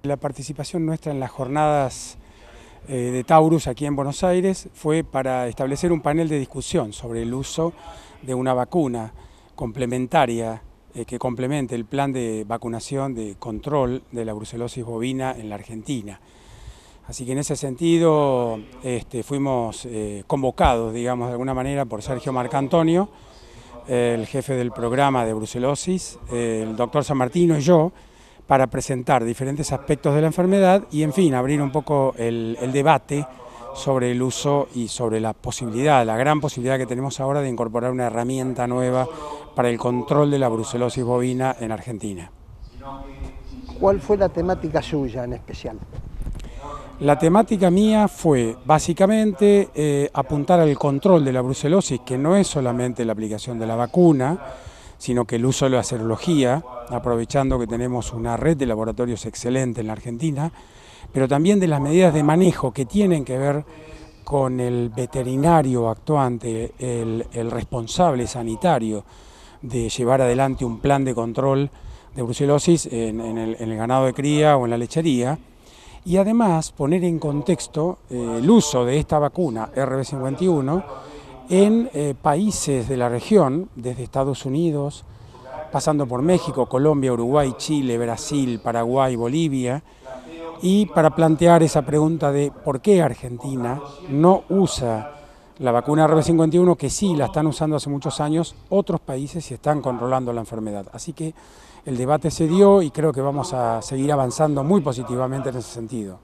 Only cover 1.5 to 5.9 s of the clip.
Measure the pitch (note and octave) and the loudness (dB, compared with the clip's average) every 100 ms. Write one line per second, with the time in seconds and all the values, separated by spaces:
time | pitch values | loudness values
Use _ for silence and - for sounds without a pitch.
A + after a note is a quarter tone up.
1.5 | D3 D3+ D3 C3 - - - - - - | 0 2 2 0 -6 -16 -18 -20 -20 -20
2.5 | - - - - C3 B2 B2+ A#2+ D#3+ D#3+ | -20 -20 -20 -8 -4 -2 -4 4 6 6
3.5 | D#3+ C#3+ B2 D3+ C#3+ C#3 C#3+ F#3 F3+ F#3+ | 2 0 -6 -4 -2 -4 0 2 2 0
4.5 | F#3+ - - D#3 D#3+ D#3 C3+ C3 C3 B2 | -2 -10 -6 0 0 0 -4 -2 -2 -4
5.5 | - C3+ C#3 F3 | -4 -4 0 0